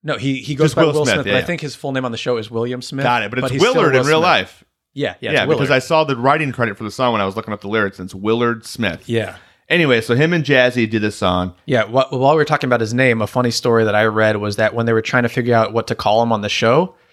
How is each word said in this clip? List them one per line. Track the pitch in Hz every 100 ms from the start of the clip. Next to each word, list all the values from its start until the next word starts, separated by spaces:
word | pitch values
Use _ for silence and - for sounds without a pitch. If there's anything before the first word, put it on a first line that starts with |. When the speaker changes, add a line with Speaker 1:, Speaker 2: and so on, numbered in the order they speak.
Speaker 1:
No, | 151 120
he, | 135 135
he | 113
goes | 139 156
Speaker 2:
Just | 165
Speaker 1:
by |
Speaker 2:
Will | 156
Speaker 1:
Will | 151
Speaker 2:
Smith, | 135
Speaker 1:
Smith, | 95 98
Speaker 2:
yeah, |
Speaker 1:
but | 113
I |
Speaker 2:
yeah. |
Speaker 1:
think | 123 175
his | 147
full | - 143
name | 131
on | 127
the | 117
show | 127 120
is | 107
William | 113 120 127
Smith. | - 135
Speaker 2:
Got | 131 120
it, | 104
but | 120
it's | 131
Speaker 1:
he's | 135
still | 233
Speaker 2:
Willard | 254 170
Speaker 1:
Will | 131
Speaker 2:
in | 135
real | 160
Speaker 1:
Smith. |
Speaker 2:
life. | 175 131 92 - _ _ _
Speaker 1:
Yeah, | 139 123 -
yeah, | 110
Speaker 2:
Yeah, | 135
Speaker 1:
it's | 101
Willard. | 147
Speaker 2:
because | 139
I | 135
saw | - 160
the | 151
writing | 123 131 151 147
credit | 120 117 98
for |
the | 110
song | - 127
when | 110
I |
was | 98
looking | 104 110
up | 101
the | 101
lyrics, | 110 98 -
and | 92
it's |
Willard | 95 104 117 120 113
Smith. | - - 104 82 -
Speaker 1:
Yeah. | 113 98 - _ _ _
Speaker 2:
Anyway, | 175 151 120
so | 110
him | 120 160
and | 175
Jazzy | 135 135 123 123 110
did | 110
this | 104 -
song. | 95 90 92 -
Speaker 1:
Yeah, | - 123
wh-, | 104 123 131
while | 131 135
we | 160
were |
talking | 147 151 131
about | 120
his | 110
name, | 120 131 113
a | 104
funny | 127 120
story | - 123 117
that | 110
I | 104
read | 110 107 110 107
was | 104
that | 101 110
when | 117
they | 117
were | 113
trying | - 127
to | 120
figure | - 120
out | 117 107
what | 113 -
to |
call | 120 104 107
him | 117
on | 110
the | 104
show, | - 113 135 185 _ _